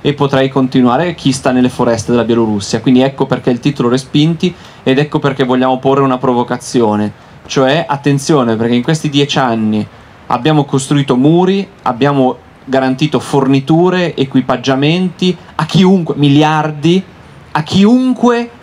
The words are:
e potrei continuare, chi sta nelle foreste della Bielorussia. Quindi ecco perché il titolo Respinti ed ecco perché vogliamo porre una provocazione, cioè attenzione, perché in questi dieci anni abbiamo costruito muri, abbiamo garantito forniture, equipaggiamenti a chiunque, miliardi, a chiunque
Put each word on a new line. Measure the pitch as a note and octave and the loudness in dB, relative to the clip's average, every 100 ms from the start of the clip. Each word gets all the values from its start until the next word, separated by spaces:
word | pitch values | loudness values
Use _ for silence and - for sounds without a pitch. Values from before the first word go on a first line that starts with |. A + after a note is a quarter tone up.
e | - | -2
potrei | C#3 C#3 C3+ C3+ | -2 0 0 0
continuare, | C3+ C3 C3 B2 B2 F3 | 0 0 2 2 2 -2
chi | D#3+ C#3 | -2 -4
sta | B2+ C3+ | -2 0
nelle | B2+ B2 | 2 0
foreste | - A#2+ A2+ G#2+ | 0 -2 0 0
della | A#2+ | 0
Bielorussia. | A2+ A#2 A2+ G#2 G2 A#2 | 2 0 0 -2 -4 -4
Quindi | C#3 B2+ | 2 2
ecco | C3+ C3+ C3 | 2 -2 -4
perché | B2+ C3+ | -2 -2
il | B2 | -2
titolo | C#3+ D3 A#2+ | -2 -2 -2
Respinti | B2+ - D3 D#3 E3 F#3 F3 - - | -2 -2 0 0 0 -4 -6 -20 -8
ed | - C3 | -2 0
ecco | D3 D3+ | 0 -2
perché | C#3 C3 | -2 -2
vogliamo | B2+ B2+ B2+ B2+ | 0 2 0 0
porre | C3+ C#3 | 0 2
una | C#3 B2+ | 2 0
provocazione, | B2+ A#2+ A#2+ B2 - B2 A2+ G#2 G#2+ - - - | 0 -2 -2 -6 -4 0 0 0 -4 -8 -20 -20
cioè | - - C3 D3+ E3 | -6 0 2 0 -2
attenzione, | C#3+ D3 C#3+ C#3 D3+ A#2+ A2 | -4 -2 -2 0 0 2 0
perché | A#2 | 0
in | B2 | 0
questi | A#2+ D#3 D#3 | 0 -2 -2
dieci | C#3 C#3+ D3+ | -2 0 0
anni | C3 A2+ A2 G#2+ G#2 - - - - | -2 0 -2 -2 -4 -12 -20 -20 -6
abbiamo | A#2+ C3 D#3 | -2 0 0
costruito | C#3+ C#3 C3+ C#3+ C#3 B2 | 0 -2 0 -2 2 2
muri, | C#3 E3+ F#3 G3 F#3+ - | 4 2 2 0 -4 -6
abbiamo | - A#2 C#3 C#3+ B2+ B2 - - | -6 0 0 2 0 -2 -14 -20
garantito | - C3 C3 C3 D3+ B2 | -4 -2 0 -2 -2 -2
forniture, | - C#3+ B2+ C#3 C3+ D#3+ F3+ F#3 F3 - | -2 -2 2 0 2 2 2 0 -2 -2
equipaggiamenti | C3+ C3 B2+ B2 B2+ C3+ C#3+ E3+ F#3 - F#3 F3 - - | -2 -2 0 -2 0 0 0 0 -2 -2 -2 -2 -8 -8
a | D#3+ | -2
chiunque, | - F#3 F#3+ D#3+ C3+ | 2 4 4 0 0
miliardi, | C#3+ C#3+ D3+ D#3 D3+ D3+ D3+ F#3 F#3+ - - - - | 2 4 4 2 -2 -2 0 0 -2 -18 -20 -20 -8
a | D3 | -6
chiunque | D#3 G3 G3+ B3 B3+ B3 A#3+ A#3+ A#3 - | -2 2 4 4 2 0 2 0 -4 -12